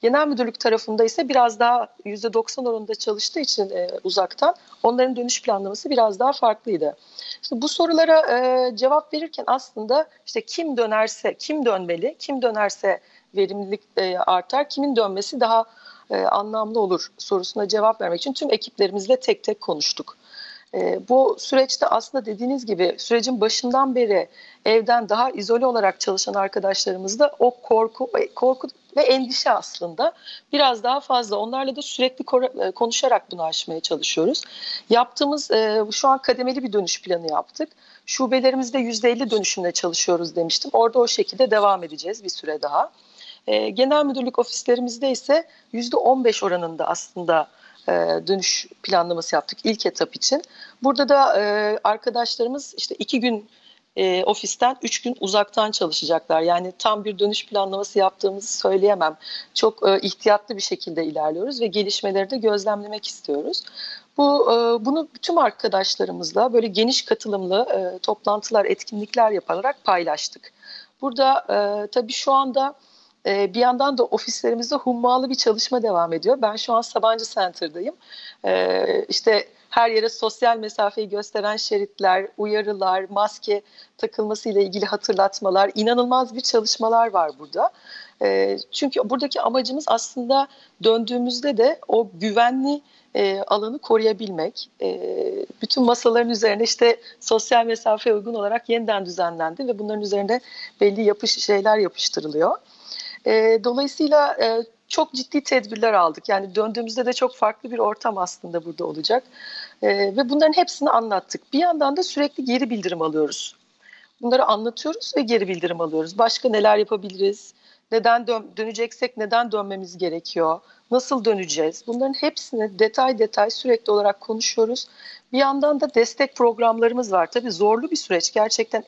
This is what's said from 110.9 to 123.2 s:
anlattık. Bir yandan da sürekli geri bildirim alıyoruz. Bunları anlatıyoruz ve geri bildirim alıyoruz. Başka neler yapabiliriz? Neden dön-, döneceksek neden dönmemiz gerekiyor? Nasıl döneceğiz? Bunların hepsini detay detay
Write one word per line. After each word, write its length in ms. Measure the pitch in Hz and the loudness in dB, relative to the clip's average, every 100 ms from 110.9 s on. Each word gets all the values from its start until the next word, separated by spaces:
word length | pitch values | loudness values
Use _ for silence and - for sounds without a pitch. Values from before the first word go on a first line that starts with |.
anlattık. 640 | 233 226 190 - - _ | 2 2 -2 -4 -10 _
Bir 60 | 277 | 0
yandan 380 | 349 320 277 294 | 2 2 0 0
da 60 | |
sürekli 420 | 359 294 285 311 | -2 -2 -2 -2
geri 260 | 262 254 262 | -2 0 0
bildirim 320 | 226 180 170 | -2 -4 -2
alıyoruz. 540 | 160 156 147 - - - _ _ _ - _ _ | -2 0 -2 -2 -12 -16 _ _ _ -20 _ _
Bunları 220 | 240 254 | 0 2
anlatıyoruz 680 | - 214 226 233 302 440 - 508 | 4 2 -2 -6 -6 -8 -4 -2
ve 40 | |
geri 280 | 226 233 190 | 2 2 0
bildirim 320 | 175 175 170 | -2 -4 -4
alıyoruz. 380 | 165 156 160 196 | -2 -2 -2 2
Başka 300 | 233 - 254 | 2 2 0
neler 280 | 214 214 208 | 4 4 4
yapabiliriz? 800 | 208 214 190 185 196 208 - _ _ _ _ | 2 -2 -6 -2 -2 -2 -8 _ _ _ _
Neden 340 | 226 226 240 233 | 0 4 4 2
dön-, 200 | 226 202 185 | -4 -4 -8
döneceksek 600 | 220 220 233 - 247 220 | -6 -4 -6 -4 -6 -4
neden 360 | 208 233 240 | -2 0 0
dönmemiz 460 | 214 196 190 185 180 | -2 -4 -8 -10 -6
gerekiyor? 640 | 180 165 - 175 160 165 - _ - | -4 -4 -6 0 0 0 -6 _ -2
Nasıl 340 | 247 - 262 | -2 0 -2
döneceğiz? 600 | 214 202 175 147 160 165 - | 0 0 0 -2 -2 -4 -8
Bunların 260 | 240 269 | -4 -4
hepsini 640 | 269 294 311 - 226 214 190 | -2 -4 -4 -6 -4 -4 0
detay 400 | 220 220 262 | 0 2 0
detay 320 | 226 | 2